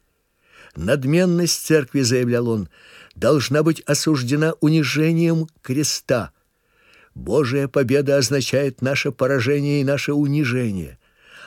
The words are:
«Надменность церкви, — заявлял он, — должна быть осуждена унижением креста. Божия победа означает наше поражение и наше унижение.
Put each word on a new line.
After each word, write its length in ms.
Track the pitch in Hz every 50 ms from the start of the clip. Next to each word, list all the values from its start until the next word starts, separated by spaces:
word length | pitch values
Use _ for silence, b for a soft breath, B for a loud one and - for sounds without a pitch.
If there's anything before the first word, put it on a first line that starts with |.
| _ _ _ _ _ _ b b b b b b b b b
«Надменность 920 | - 80 101 135 147 131 131 156 175 185 185 170 170 175 160 - - -
церкви, — 340 | - 156 156 143 - - 143 131
заявлял 440 | 113 131 123 127 120 120 120 120 117
он, — 220 | 113 107 92 B B B B B B B B B B
должна 460 | - 110 117 151 147 113 - 135 151
быть 200 | 156 165 160 -
осуждена 720 | - - 151 - - 160 156 135 123 120 143 147 156 160 165 -
унижением 880 | - 151 160 160 147 120 127 143 156 160 165 165 170 165 165 160 160 160 _ _
креста. 680 | _ - 131 143 151 - - - - - 135 120 - 65 b b b b b b b b b b b b b b b b b
Божия 540 | - 64 - 107 147 147 117 127 139 139 135
победа 480 | - 143 139 110 131 143 143 135 139
означает 640 | 143 135 113 143 139 123 - - 131 143 139 123 -
наше 300 | 120 131 139 - - 147
поражение 680 | - - 131 127 139 135 113 127 147 147 143 143 143 147
и 20 | 135
наше 300 | 135 143 135 - - 147
унижение. 840 | 147 147 139 143 151 151 120 120 127 123 113 101 92 80 67 65 B B B B B B B B B B